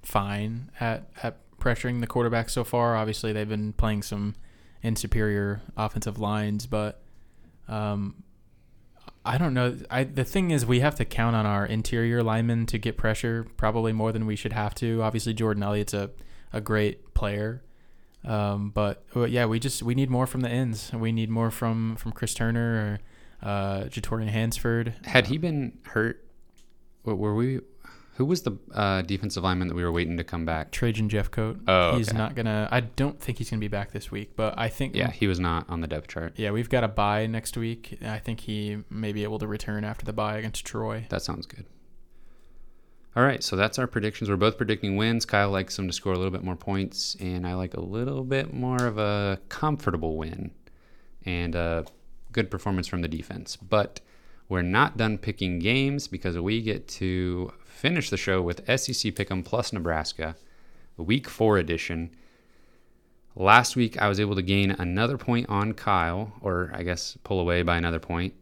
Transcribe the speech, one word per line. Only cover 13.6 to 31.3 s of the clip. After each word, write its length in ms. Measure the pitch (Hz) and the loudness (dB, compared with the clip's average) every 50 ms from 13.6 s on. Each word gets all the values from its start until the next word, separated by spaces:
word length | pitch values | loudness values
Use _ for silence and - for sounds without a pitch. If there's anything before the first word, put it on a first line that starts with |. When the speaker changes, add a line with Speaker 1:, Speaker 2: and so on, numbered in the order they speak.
| - 107 110 117 113 113 110 | 2 2 2 4 2 2 2
Speaker 1:
more 200 | 110 110 113 110 | 2 2 0 0
than 120 | 110 110 | 0 0
we 100 | 110 107 | 0 -2
should 160 | 101 - 113 110 | -2 -2 -2 -2
have 200 | 113 104 104 - | 0 -2 -2 -2
to. 260 | - - 117 113 113 110 | -2 0 0 2 2 2
Obviously, 320 | 110 104 113 101 117 110 | 2 0 0 0 0 0
Jordan 300 | 107 117 110 104 104 101 | 2 2 2 2 2 2
Elliott's 300 | 101 104 104 104 - - | 0 2 0 0 0 0
a, 160 | 101 98 98 - - - - - - - - - | -2 -2 -2 -6 -12 -14 -14 -14 -16 -12 -8 -6
a 80 | 117 | -6
great 520 | 104 - 110 107 104 104 - - - - - | -2 2 2 4 4 2 0 -2 -12 -2 0
player, 480 | - - 104 101 104 104 110 117 127 - - - - - - - - - - - - - | 0 0 0 -2 -2 -2 -4 -4 -6 -12 -16 -20 -20 -20 -20 -20 -20 -20 -20 -20 -12 -6
um, 460 | - 110 104 104 101 101 101 101 104 | -2 0 2 2 2 0 0 -2 -2
but, 340 | 101 107 104 101 - - - - - | 0 2 2 2 0 -2 -8 -4 0
but 180 | 123 120 117 120 | 0 2 2 4
yeah, 140 | 120 120 | 4 4
we 120 | 110 110 117 | 4 2 2
just, 240 | 117 139 - - 113 | 0 -2 -4 -2 0
we 140 | 117 123 | 0 2
need 140 | 131 135 127 | 2 2 2
more 180 | 127 123 131 127 | 2 2 2 0
from 140 | - 127 127 | 0 -2 -2
the 80 | 120 | 0
ends. 420 | 120 123 131 120 110 107 - - - | 0 0 0 0 -2 -4 -6 -6 -4
We 180 | 113 113 113 | -2 0 0
need 200 | 113 113 113 110 | 2 0 0 0
more 200 | 113 113 113 113 | 0 2 2 0
from, 460 | 113 - 127 117 113 113 113 110 110 | 0 0 0 0 0 2 0 -2 -2
from 160 | 110 - 113 110 | -4 -6 -6 -4
Chris 220 | - - 110 - | -4 -4 -4 -2
Turner 680 | - 113 113 117 117 117 117 117 110 107 104 104 104 - - - - - - - - - | 0 0 2 2 2 2 2 0 0 0 0 -2 -4 -6 -12 -18 -20 -20 -20 -18 -10 -4
or, 60 | 110 | -2
uh, 360 | 101 101 98 98 98 98 98 | -2 0 0 0 -2 -2 -4
Jatorian 420 | - - - 101 - 113 113 110 107 | -6 -6 -8 -4 -4 -2 -2 0 0
Hansford. 640 | 107 113 113 117 113 - - 120 117 117 117 117 113 - - | 0 2 2 0 0 0 0 2 2 2 0 -2 -6 -8 -10
Speaker 2:
Had 200 | - - 131 - | 4 4 4 4
he 100 | - 131 | 4 0
Speaker 1:
Um, 40 | 156 | -2
Speaker 2:
been 380 | 160 175 156 147 131 117 - - - | -2 0 0 -2 -2 -4 -8 -12 -18
hurt? 360 | - - 113 110 117 120 - - - - - - - - - - - - - - - - - - | -4 0 0 0 0 0 -4 -12 -20 -20 -20 -20 -20 -20 -20 -20 -20 -20 -20 -20 -20 -20 -10 -4
What 160 | 117 107 95 | -4 -2 0
were 160 | 104 104 104 | 0 0 2
we? 260 | 107 120 131 131 127 - - - - - - - - - - - | 2 2 0 0 -4 -6 -8 -20 -20 -20 -20 -20 -20 -20 -20 -2
Who 80 | - 131 | -2 0
was 180 | 143 185 170 - | 2 2 0 0
the, 100 | 131 101 92 - - - | -4 -4 -4 -10 -8 -2
uh, 300 | 110 104 98 98 95 90 | 0 2 2 2 2 0
defensive 420 | 85 98 92 104 107 - 95 85 | 0 -2 -2 -2 -4 -4 0 2
lineman 240 | 95 92 90 92 87 | 2 2 2 0 0
that 60 | 80 | 0
we 100 | 87 87 | 0 0
were 80 | 87 82 | 2 2
waiting 240 | 87 85 82 87 | 2 0 0 0
to 80 | 85 85 | -2 -4
come 220 | - - 85 82 | -4 -4 -4 -2
back? 260 | 80 80 80 78 - - | 0 0 -2 -2 -4 -4
Speaker 1:
Trajan 380 | - - 117 110 107 110 104 | 0 0 0 2 2 0 0
Jeffcoat. 500 | 107 104 98 - | 2 2 0 0